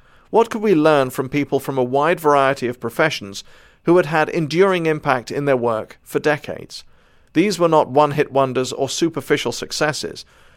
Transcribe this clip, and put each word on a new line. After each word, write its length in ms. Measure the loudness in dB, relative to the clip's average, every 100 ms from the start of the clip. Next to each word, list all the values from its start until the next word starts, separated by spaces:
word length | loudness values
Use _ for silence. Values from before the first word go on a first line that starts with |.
| _ _ -2
What 180 | 0 2
could 120 | 0
we 120 | 2
learn 380 | 4 6 4 2
from 180 | -4 -4
people 300 | -4 -2 -2
from 180 | -2 -2
a 60 |
wide 360 | 0 0 0 2
variety 480 | 2 4 2 0 -4
of 120 | -6
professions 640 | -8 -2 -2 -2 -12 -16 -18 -20 _ _
who 140 | 2 2
had 100 | 4
had 220 | 0 0
enduring 580 | -2 -2 2 2 2 0
impact 420 | -2 0 -2 -2
in 160 | -4 0
their 120 | 0
work 420 | 0 -2 -6 -16
for 180 | -8 -4
decades? 640 | -2 -2 -6 -14 -14 -20 -20 _ _ _ _
These 260 | 0 0 2
were 80 | 2
not 220 | 4 4
one-hit 420 | 4 2 2 0
wonders 420 | 0 0 0 -4
or 160 | -4 -4
superficial 640 | -2 -2 -2 -2 -2 -2
successes. 720 | -6 -8 -4 -2 -2 -8 -12 -20 _ _